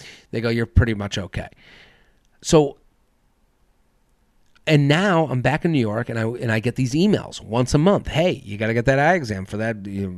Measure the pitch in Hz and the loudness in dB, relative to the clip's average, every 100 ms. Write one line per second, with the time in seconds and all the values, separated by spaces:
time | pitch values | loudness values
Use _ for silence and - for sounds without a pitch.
0 | - - - 117 117 117 113 - 117 104 | -10 -20 -8 -4 0 0 2 4 4 0
1 | 101 - 90 - - _ - - - _ | -4 -6 -8 -8 -10 _ -20 -20 -20 _
2 | _ _ _ _ - 165 143 - _ _ | _ _ _ _ 4 4 4 -4 _ _
3 | _ _ _ _ _ _ _ _ _ _ | _ _ _ _ _ _ _ _ _ _
4 | _ _ _ _ _ _ - 151 143 151 | _ _ _ _ _ _ 2 4 6 4
5 | 202 165 151 127 127 156 175 151 110 107 | 4 2 0 0 0 0 0 0 0 -2
6 | 120 113 113 123 120 110 120 120 131 147 | -4 -4 -4 -4 -2 0 -2 -2 -2 2
7 | 208 147 - - 95 117 127 147 180 170 | 2 2 -2 -14 -4 -2 0 2 2 0
8 | - 151 180 113 - 101 110 117 117 135 | -2 -2 0 -2 -8 -6 -2 0 0 2
9 | 151 185 117 95 92 107 113 107 101 98 | 2 0 -2 -8 -6 -6 -6 -6 -8 -6
10 | 95 | -6